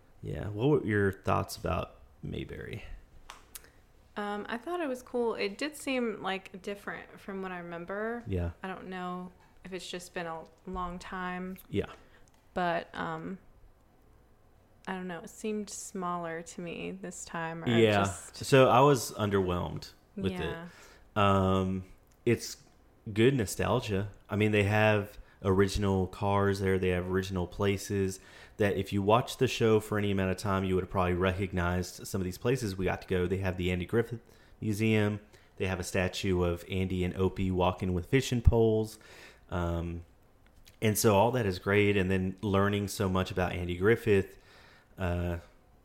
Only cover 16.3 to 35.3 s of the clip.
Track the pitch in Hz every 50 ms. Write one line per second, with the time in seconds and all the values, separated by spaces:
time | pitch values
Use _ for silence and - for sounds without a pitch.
16.3 | 160 165 170 - - - 175 170 - - 165 175 185 190 196 180 - - - -
17.3 | - 170 165 160 165 165 - 127 117 113 113 107 104 101 98 95 90 - - -
18.3 | - - - - 139 131 131 107 107 123 139 147 143 117 - - - - 107 101
19.3 | 98 98 92 90 87 90 90 82 - - - - - _ _ _ - 202 190 185
20.3 | 185 180 160 - - 165 170 175 - - - - - - - - - 107 101 101
21.3 | 98 98 95 95 95 95 92 95 95 92 92 - - - _ _ _ _ - 123
22.3 | 113 - - - - - - - _ _ _ _ _ _ - 113 98 107 113 131
23.3 | 143 127 101 - - - 92 90 107 123 117 110 101 95 107 101 - - - -
24.3 | 101 101 107 107 104 104 98 98 107 107 107 107 107 104 98 - - - - -
25.3 | - - - 98 92 95 101 95 - 107 104 98 98 95 92 92 - - 104 101
26.3 | 101 101 98 98 98 98 98 95 95 92 95 92 90 90 90 92 92 95 92 92
27.3 | 95 92 87 - - - 101 101 101 95 - - 104 98 95 95 92 - - -
28.3 | - - - - - - 107 101 92 95 95 - 98 101 98 101 110 123 123 -
29.3 | - - 131 113 - - 117 110 110 107 - - 107 104 104 101 98 98 95 95
30.3 | 92 - - 104 95 95 98 92 92 92 90 - - 98 90 90 90 87 92 95
31.3 | 90 92 101 90 92 90 87 87 90 92 87 - - - - - - 98 90 90
32.3 | 90 - - 120 135 123 120 101 95 92 92 87 90 - - - 95 90 90 90
33.3 | 95 92 98 92 92 90 87 90 90 90 85 - - 117 113 - 120 113 - -
34.3 | - - - - - - 104 110 104 101 110 110 110 107 107 104 104 101 - -